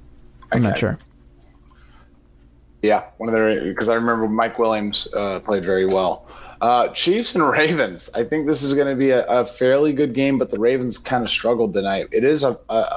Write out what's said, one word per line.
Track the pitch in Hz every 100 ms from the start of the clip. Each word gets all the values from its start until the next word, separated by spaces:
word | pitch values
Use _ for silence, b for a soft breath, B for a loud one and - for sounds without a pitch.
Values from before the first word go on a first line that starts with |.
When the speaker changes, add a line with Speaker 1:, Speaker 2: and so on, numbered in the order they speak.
| - - - - -
Speaker 1:
I | 127
Speaker 2:
I'm |
not | 110
Speaker 1:
can't | -
Speaker 2:
sure. | 104 - - - - - - - - b b b b _ _ - - _ - -
Speaker 1:
Yeah, | 107 104 - -
one | 113
of | 110
their, | 110 101 85
'cause | - 110
I | 117
remember | 117 113 107
Mike | 110 117 117
Williams, | 113 107 104 - -
uh, | - 101 95
played | - 101 87
very | 95 95
well. | 95 90 - - B B B
Uh, | 113 123 113
Chiefs | - 170 214 226 190
and | 143
Ravens. | 135 156 165 104 87 - 113
I |
think | 151 156 147
this | 143
is | 143
gonna | 139 139 131
be | 135
a, | 123 -
a | 123 120
fairly | - 127 139 151
good | 139 147
game, | 120 139 131
but | 127
the | 104
Ravens | 117 131 123 -
kinda | - 127 110
struggled | - 113 117 107
tonight. | 98 98 98 -
It | 110
is | 131 151
a, | 139 117 -
a, | 113 -